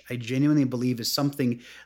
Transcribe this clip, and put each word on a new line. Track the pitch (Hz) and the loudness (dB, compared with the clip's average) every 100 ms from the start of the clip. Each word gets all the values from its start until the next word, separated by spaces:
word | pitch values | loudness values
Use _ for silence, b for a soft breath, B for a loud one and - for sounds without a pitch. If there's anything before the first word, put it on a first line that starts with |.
| - | -10
I | 127 | -10
genuinely | 113 131 147 151 | -4 0 4 4
believe | 127 123 127 117 | 2 0 -2 -2
is | 113 | -4
something | - 143 139 127 117 B B | -2 -2 0 -2 -2 B B